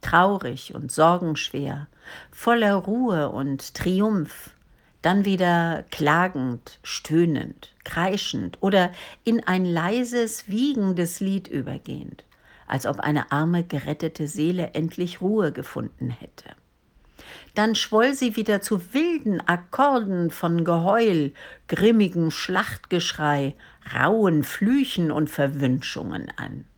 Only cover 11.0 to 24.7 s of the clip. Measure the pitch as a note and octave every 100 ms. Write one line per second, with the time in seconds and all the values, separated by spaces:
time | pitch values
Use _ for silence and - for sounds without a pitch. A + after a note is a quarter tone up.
11 | F3 - G3 G3 - C#3+ - C#3 - -
12 | - - _ _ _ - - C3+ - C#3+
13 | - D3 - C#3+ D#3+ F3 E3+ - - D3+
14 | D#3+ - D3 D3+ D#3 F#3 D#3 - E3 -
15 | F3 - F#3 G#3+ E3 C#3+ - - - -
16 | B2+ A#2+ - - - - _ _ _ _
17 | _ - - - - - G#3+ G#3 - G#3+
18 | B3 C4+ B3 G#3+ A3 G3+ G3+ G#3 F3 C4+
19 | E4+ D#4+ G#3+ F3 - F3 - - C#4+ C4
20 | G#3 F3+ E3+ - E3+ E3+ E3+ E3+ F3 A3
21 | A3+ E3+ C#3 - - - - D#3+ G3+ A3+
22 | G3 F3 E3 - - F#3 - - - F3+
23 | E3+ - D3+ D3 C#3 - - - - B2
24 | C#3 A3+ G3 D#3 - - G3